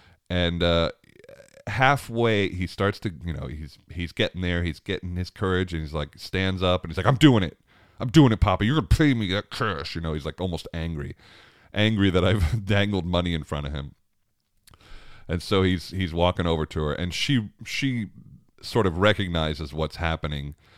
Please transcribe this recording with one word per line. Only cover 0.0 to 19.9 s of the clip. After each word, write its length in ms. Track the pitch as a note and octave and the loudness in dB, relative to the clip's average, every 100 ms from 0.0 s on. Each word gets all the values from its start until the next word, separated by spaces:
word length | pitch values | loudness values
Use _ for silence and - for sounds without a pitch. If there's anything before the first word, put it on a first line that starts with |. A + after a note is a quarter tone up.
| - _ - | -20 _ -4
And, 320 | F2+ E2+ E2+ | 0 0 2
uh, 300 | E2+ E2+ E2 - _ - - - - - - | 2 4 2 -4 _ -20 -20 -20 -20 -16 -8
halfway, 840 | A2 C3 C#3 - A#2 A#2 G#2 G2 | 2 2 2 -2 0 2 2 0
he 180 | F2+ F2+ | -2 -6
starts 320 | - G2+ - | -2 -2 -2
to, 120 | G#2+ D2+ | -6 -8
you 80 | E2+ | -8
know, 140 | C#2+ D2 | -8 -8
he's, 320 | D#2 D2+ - - | -10 -12 -16 -14
he's 220 | F2 E2+ | -10 -6
getting 280 | - - F2+ | -2 -4 -2
there. 220 | F2 F2 | -2 0
He's 160 | E2+ D#2 | -2 -4
getting 360 | - F#2 F2+ F2 | -6 -6 -6 -6
his 140 | F2+ | -8
courage, 420 | - F#2+ F#2 F#2 | -4 0 0 0
and 100 | E2 | -4
he's 100 | D2+ | -6
like, 220 | D2+ D2 - | -6 -8 -10
stands 460 | - F#2 F#2+ F#2+ | -6 -2 -2 0
up, 200 | F2+ F2+ | 2 0
and 80 | E2 | -2
he's 60 | E2 | -2
like, 100 | F#2 | 0
"I'm 100 | C3+ | 6
doing 260 | D3+ A#2 | 6 6
it. 140 | F2 - _ _ _ - | 2 -6 _ _ _ -8
I'm 80 | G#2 | 4
doing 240 | D#3 C3+ | 8 8
it, 80 | A2 | 6
Papa. 240 | G#2 F#2 | 2 2
You're 100 | G#2 D#3 | 2 0
gonna 120 | F#2 | 2
pay 260 | - D3+ | 2 4
me 140 | A#2+ G2 | 2 0
that 180 | G2 - | -2 -4
cash." 440 | - A2+ D#2+ C#2+ | -4 -2 -2 -6
You 60 | F2 | -6
know, 140 | E2 | -4
he's, 120 | D#2 D2+ | -4 -6
like, 140 | - | -6
almost 260 | F#2 E2 - | -4 -4 -8
angry. 400 | E2 E2 D#2 C#2+ - - - - _ _ | -6 -6 -6 -8 -12 -20 -20 -20 _ _
Angry 380 | G2+ G#2+ G#2+ G2 | 0 2 4 4
that 140 | F2 | 4
I've 400 | F#2 F#2 E2 A2+ | 4 4 2 0
<laughs> 0 | |
dangled 420 | F#2+ G2+ G2+ G2 F2 | 0 2 2 0 0
money 280 | F2 F2+ | 0 0
in 100 | E2 | -2
front 220 | C#2+ D2 C#2 | -4 -6 -6
of 60 | |
him. 220 | D2 C#2+ - _ _ _ _ _ _ _ - - - - - - | -8 -10 -14 _ _ _ _ _ _ _ -20 -20 -20 -18 -18 -6
And 120 | E2+ | -6
so 220 | - G2 | 0 2
he's, 280 | F#2+ F2+ - | 4 2 -2
he's 220 | F#2+ F2+ | -4 -2
walking 340 | E2 F2+ F2+ E2+ | 2 2 2 0
over 200 | E2 D#2 | 0 -2
to 160 | D#2+ | -2
her, 100 | D2+ | -2
and 220 | - F2 | -2 -4
she, 360 | - - B2+ G#2 - | -4 0 0 -2 -8
she 440 | - - C#3 A#2+ G2+ - - - _ _ | -10 -4 -2 -2 -6 -10 -20 -20 _ _
sort 240 | - A#2+ F#2+ | -4 0 2
of 120 | E2+ | 4
recognizes 720 | G#2 G2+ F#2 E2+ D#2 D#2+ D2+ | 2 2 0 -2 -2 -4 -6
what's 240 | D2+ D#2 | -4 -4